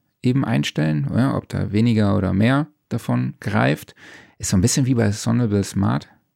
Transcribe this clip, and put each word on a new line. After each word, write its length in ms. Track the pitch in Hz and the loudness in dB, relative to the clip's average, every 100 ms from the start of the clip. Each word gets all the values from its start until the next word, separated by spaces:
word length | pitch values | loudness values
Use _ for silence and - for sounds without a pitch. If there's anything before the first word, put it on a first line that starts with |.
| _ _ | _ _
eben 240 | 123 131 - | -2 0 0
einstellen, 640 | 135 143 - - 76 69 | 0 -2 -2 -2 0 0
ja, 220 | 98 135 98 | 0 0 -2
ob 140 | - | -4
da 220 | 95 98 | -6 -2
weniger 440 | 104 120 110 101 98 | 2 2 2 2 2
oder 180 | 92 | 0
mehr 340 | 92 113 139 151 _ - | 2 2 2 -2 _ -8
davon 440 | 120 - 123 127 - | -6 -2 -2 -2 -6
greift. 540 | 107 107 127 151 - - - - - _ | -4 0 0 -2 -6 -20 -20 -20 -20 _
Ist 140 | - | -2
so 60 | 98 | 2
ein 40 | |
bisschen 240 | 110 151 131 | 2 2 0
wie 80 | |
bei 180 | 120 107 | 2 0
Sonable 520 | 107 117 117 117 101 | 0 -2 0 0 0
Smart 440 | 95 98 101 131 - _ _ | -2 -2 -2 -2 -6 _ _